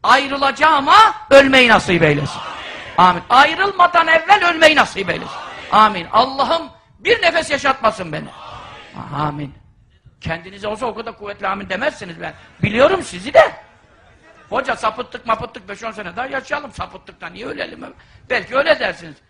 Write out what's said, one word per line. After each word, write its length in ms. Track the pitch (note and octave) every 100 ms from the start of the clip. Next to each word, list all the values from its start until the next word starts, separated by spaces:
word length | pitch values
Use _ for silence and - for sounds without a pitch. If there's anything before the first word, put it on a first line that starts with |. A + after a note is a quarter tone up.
ayrılacağıma 1120 | G3 C4 C#4 C#4 C4+ A#3 D#4 D4 C#4 G4 A4 - -
ölmeyi 380 | C#4 C4+ C4 B3
nasip 340 | G3+ - F3
eylesin. 380 | D#3+ D3 C#3+ - - - - - - -
Amin. 240 | F3+ F3 -
Ayrılmadan 800 | B3 D4 E4 G4 F#4+ F4 E4+ D#4+
evvel 420 | D#4+ E4 G4+ F4
ölmeyi 260 | E4 D#4 D4
nasip 340 | G#3+ G3 F#3
eylesin. 260 | D#3+ - - - - -
Amin. 340 | G3+ G#3+ F#3+ E3
Allah'ım 580 | G#3+ C4 C4+ B3+ E4 D#4 - _ _
bir 240 | A3+ A4+
nefes 280 | F4 E4 -
yaşatmasın 640 | C#4+ C#4 C4 A3+ G#3 F3
beni. 160 | D3+ D3+ - - - - - - - -
Amin. 400 | C#3 D3+ C#3+ C#3+ - _ _ _ _ - _
Kendinize 480 | D#3+ E3 F3+ G3 G#3
olsa 180 | G#3+ A#3+
o 80 |
kadar 240 | G#3 A3+ -
kuvvetli 300 | G3+ G3+ G3+
amin 200 | G3 F#3+
demezsiniz 520 | F#3+ C#4+ - F#3 E3
ben. 140 | E3 - - _
Biliyorum 400 | G#3+ G#3+ D4 F#4+
sizi 320 | C#4 F3+ G#3
de. 180 | - D5+ - - _ _ _ _ _ _ _ _
Hoca 280 | A#3 C4+ A3+
sapıttık 500 | A3 A3 B3 A#3 A#3
mapıttık 420 | A3 A#3 A#3+ F#3
beş 160 | G3+
on 80 | A3+
sene 240 | G#3 F#3 F3
daha 100 | C4
yaşayalım 460 | C4+ B3+ D4 C#4+
sapıttıktan 640 | - F#3 F#3 - _ E3+
niye 120 | F#3 B3+
ölelim? 480 | - E3+ - - - _ _ _
Belki 260 | A#3+ F#3 B3+
öyle 240 | D#4+ D4
dersiniz. 360 | G#3 E3+ E3 C#3